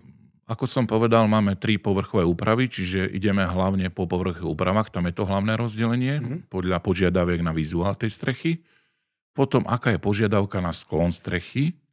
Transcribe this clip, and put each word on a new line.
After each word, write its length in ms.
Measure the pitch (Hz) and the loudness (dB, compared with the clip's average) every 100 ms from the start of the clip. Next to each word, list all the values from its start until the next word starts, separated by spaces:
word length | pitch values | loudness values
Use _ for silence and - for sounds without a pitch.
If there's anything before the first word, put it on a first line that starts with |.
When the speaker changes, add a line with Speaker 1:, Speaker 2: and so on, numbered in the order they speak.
| - - - _ - | -12 -20 -20 _ -10
Speaker 1:
ako 180 | 117 135 | -6 -2
som 180 | 135 | 0
povedal, 400 | 113 110 113 113 | 2 2 4 6
máme 320 | 107 110 101 95 | 6 4 2 0
tri 220 | 110 104 | 0 0
povrchové 480 | 104 98 - 107 85 | 0 0 0 2 2
úpravy, 400 | 82 107 117 127 | 2 2 2 0
čiže 400 | - 90 95 92 | -2 -2 -2 -2
ideme 400 | 95 104 98 90 | 0 0 2 0
hlavne 420 | 90 95 95 92 | 0 0 0 -2
po 160 | 92 | -4
povrchových 460 | 87 90 92 82 80 | -2 -2 -2 -4 -4
úpravách, 400 | 78 92 104 107 | -2 0 0 0
tam 160 | 95 87 | -2 -2
je 80 | |
to 100 | 85 | -2
hlavné 300 | 95 98 104 110 | -2 0 0 -2
rozdelenie 640 | 117 107 117 120 127 147 | -4 -2 -2 0 -2 -2
Speaker 2:
Mhm. 180 | 120 165 - | -4 -8 -8
Speaker 1:
podľa 320 | 95 90 87 | -4 -2 0
požiadaviek 580 | 101 90 90 92 87 85 | 0 2 2 2 2 0
na 140 | 85 | 0
vizuál 400 | 80 78 85 95 | -2 -2 -2 -2
tej 160 | 95 113 | -2 -4
strechy. 560 | - - 127 165 165 _ _ _ _ _ _ _ | -4 -4 -4 -4 -4 _ _ _ _ _ _ _
Potom, 300 | - 135 127 | -2 2 2
aká 300 | - 117 127 | 0 -2 0
je 80 | 92 | 0
požiadavka 560 | 101 101 107 101 98 98 | 0 0 2 0 0 -2
na 140 | 87 | -4
sklon 400 | 80 - 80 87 | -4 -4 0 0
strechy, 640 | 85 - 90 - 123 156 - _ | -2 -4 -6 -4 -2 -2 -4 _